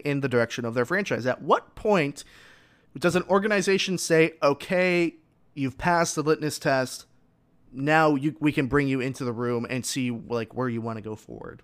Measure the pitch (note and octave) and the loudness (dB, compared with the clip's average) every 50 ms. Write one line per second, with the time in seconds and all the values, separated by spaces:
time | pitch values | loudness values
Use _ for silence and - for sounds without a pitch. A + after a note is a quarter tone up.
0 | - D3 C#3+ C#3 C#3 C3 B2 A#2+ A2+ - - B2+ A#2 A2+ A2+ B2+ A#2+ - F3 G3+ | -2 -2 -2 -2 -2 0 2 2 0 0 -2 -6 -6 -4 -2 -2 -2 0 -2 -2
1 | G3+ - B2 A#2 A#2 B2+ B2 - - E3 B3+ A#4+ - - _ - - G#3+ G#3 F3 | -2 -2 -4 -2 -2 -2 -4 -2 0 0 0 0 0 -6 _ -4 0 2 2 2
2 | C#3+ C#3+ C#3 - - - - - - - - _ _ _ _ _ _ _ - B2+ | 2 0 -4 -10 -16 -20 -20 -20 -20 -20 -20 _ _ _ _ _ _ _ -8 -2
3 | - F3 E3 F3+ - - F#3 G3 G3 G#3+ G#3 G3 - G3 F#3+ F#3+ - F#3+ F3+ E3+ | 0 2 2 2 2 2 2 2 2 2 0 0 2 2 0 0 0 -2 -4 -4
4 | - - E3 D#3+ E3 D#3 - - D3+ C#3+ C#3 - - - F#3+ F3+ F#3 F#3 F3 F3 | 0 2 4 4 4 4 2 2 2 2 2 0 -2 -2 0 0 2 2 2 2
5 | E3+ D#3 - _ _ _ _ _ _ _ _ C#3+ C3+ B2+ - - - F3 F3 E3+ | 0 0 -2 _ _ _ _ _ _ _ _ -6 -4 -4 -4 -2 0 2 2 2
6 | E3+ E3 - D#3+ C#3+ D#3 D#3 - D3+ D3 - - - D3+ C3+ C3 B2+ B2 - - | 2 0 -2 -2 0 0 0 0 0 -4 -6 -2 -2 0 0 0 0 -2 -6 -12
7 | - _ _ _ _ _ _ _ _ _ _ _ _ _ - C3 C#3 D3+ D#3 D#3+ | -16 _ _ _ _ _ _ _ _ _ _ _ _ _ -10 -4 0 4 4 6
8 | D#3 D3+ D3 C3+ C#3 D#3 D3 - C#3+ D3+ - D#3 C3+ A#2 C3+ C#3+ C#3 C3+ C3+ C3 | 6 6 4 2 0 -2 -2 0 0 2 2 2 0 2 2 2 2 2 0 0
9 | A#2+ C3+ B2 - C3+ B2 A2+ A#2 A#2+ A#2+ A#2+ A#2 A#2 - B2+ B2+ A2+ - - C#3 | -2 -2 -4 -4 -6 -6 -4 -2 -2 -2 -2 -2 -2 -4 -4 -6 -4 -4 -4 -2
10 | B2+ B2 A#2 A2+ A2 A#2 A#2+ A#2 A2+ A2+ - A#2+ B2+ B2 A#2 A2+ A2+ A#2 A2 A2 | -2 -2 -4 -6 -6 -6 -4 -4 -4 -6 -6 -4 -4 -4 -4 -4 -4 -6 -8 -8
11 | G2+ G#2+ G#2+ - - - - - - - - A#2 | -8 -10 -12 -12 -12 -16 -16 -14 -14 -14 -16 -16